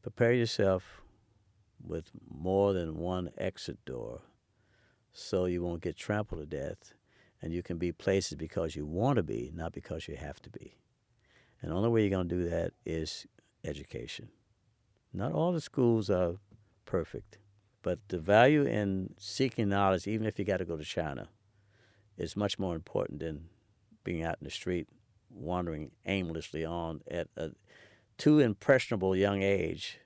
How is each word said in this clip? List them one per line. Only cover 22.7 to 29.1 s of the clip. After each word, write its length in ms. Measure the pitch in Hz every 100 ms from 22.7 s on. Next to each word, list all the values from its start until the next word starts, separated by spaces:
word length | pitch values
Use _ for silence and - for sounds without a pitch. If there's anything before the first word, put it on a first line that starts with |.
important 460 | 82 - - - 73
than 280 | 80 76 82 _ _ _ _ -
being 220 | - 87
out 140 | 82 -
in 40 |
the 60 | 73
street, 380 | - - 90 - _ _ _ _
wandering 640 | 107 82 90 87 78 73 _ -
aimlessly 580 | 98 90 82 78 76
on 380 | 80 85 82 80 -
at 200 | 85 82 -
a 160 | 78 - _ - - _ _ _
too 220 | - 151
impressionable 720 | 127 104 - 135 - 107 95